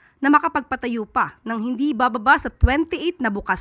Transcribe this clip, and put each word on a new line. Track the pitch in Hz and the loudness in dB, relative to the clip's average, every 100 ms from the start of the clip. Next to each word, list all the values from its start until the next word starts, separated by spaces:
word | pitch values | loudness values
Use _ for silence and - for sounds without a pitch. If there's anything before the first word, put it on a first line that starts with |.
| _ _ | _ _
na | 277 | 4
makapagpatayo | 294 330 294 247 262 240 233 | 4 4 -2 -4 -6 -6 -6
pa | 208 262 175 - | -4 -2 -4 -6
ng | 220 226 | -8 -6
hindi | 226 233 285 | -4 -2 -2
bababa | 226 254 226 214 311 | 0 0 0 2 2
sa | 254 | 0
twenty-eight | - 233 277 330 311 311 349 | 2 2 2 0 -4 -6 -4
na | 240 | -4
bukas | 202 - 185 | -4 -4 -4